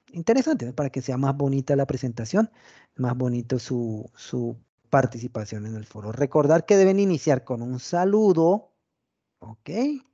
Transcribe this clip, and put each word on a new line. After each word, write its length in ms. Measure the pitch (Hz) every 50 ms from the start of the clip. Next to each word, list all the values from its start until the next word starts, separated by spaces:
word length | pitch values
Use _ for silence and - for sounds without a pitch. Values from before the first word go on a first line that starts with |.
| _ _
interesante, 540 | - 170 165 - 233 269 254 311 311 - 120
¿no? 80 | 123 135
Para 140 | - 143 135
que 120 | - 135
sea 160 | - - 127
más 180 | 127 139 139 139
bonita 400 | 143 143 139 135 135 131 - 143
la 120 | 139 135
presentación, 640 | - 135 127 - 123 113 117 117 - - 202 220 - _ _ _ - - - _ _ _
más 220 | - 127 123 120
bonito 420 | 123 127 123 120 120 117 120 131 120
su, 500 | - - 131 120 120 113 110 107 107 - _
su 420 | - - - - 123 120 117 117 117 _ _ _ _ _ _
participación 760 | - 135 135 - - 117 120 120 - 113 107 - 110 104 104
en 100 | 110 113
el 100 | 107 107
foro. 260 | - - 110 101 107
Recordar 540 | 110 117 143 131 - 156 143 143 160 170 -
que 120 | - 208
deben 220 | 196 190 196 190 202
iniciar 440 | 202 190 170 139 - 156 135 127 -
con 180 | - 127 117
un 180 | 117 123 127 123
saludo, 920 | - - 175 175 180 196 202 220 214 202 170 165 160 170 196 220 - _ _ _ _ _ _ _ _ _ _ _ _ _ _ _
¿ok? 300 | - 113 110 - - 151 170 220 262 294 294 262 - _